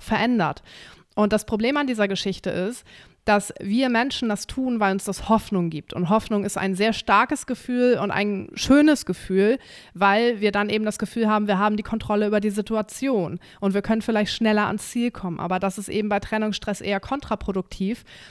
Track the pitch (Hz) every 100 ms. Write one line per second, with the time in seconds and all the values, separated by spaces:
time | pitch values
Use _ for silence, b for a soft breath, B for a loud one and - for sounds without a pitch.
0 | - 214 233 233 156 - B B B B
1 | B - 208 214 - 208 233 294 277 220
2 | 202 190 196 185 190 175 190 247 B B
3 | B B - 208 - - 196 226 262 233
4 | 269 - 233 208 - - 254 233 202 190
5 | - 185 - 220 - 190 170 156 - -
6 | 175 214 - 208 202 - 190 190 220 220
7 | - 208 247 285 - 240 - 247 247 233
8 | 202 - 208 196 - - - 285 302 285
9 | - 185 - 190 208 269 B B B 175
10 | 196 208 240 220 208 202 208 220 214 -
11 | 202 233 214 214 208 190 214 208 - 226
12 | - 208 208 208 208 202 208 220 214 -
13 | 269 226 170 180 B B 196 202 - 220
14 | 226 220 208 - 220 208 208 208 - 240
15 | 240 - 180 165 170 185 190 208 196 214
16 | 208 202 - 214 214 202 - 196 196 196
17 | - - - 208 - 190 - - 190 247
18 | - B B